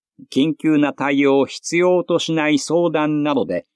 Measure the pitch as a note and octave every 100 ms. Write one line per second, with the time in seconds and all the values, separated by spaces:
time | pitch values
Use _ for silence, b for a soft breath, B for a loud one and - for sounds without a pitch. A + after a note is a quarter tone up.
0 | _ - C3+ C3 D#3 D3 D#3+ D3+ C#3+ -
1 | C#3+ C#3 C#3 C#3 C3 - - E3+ F3+ F3+
2 | E3+ E3 - D#3+ D3+ D3 - E3 F3 D#3
3 | D3+ D3+ D3 C3+ G2 F2 -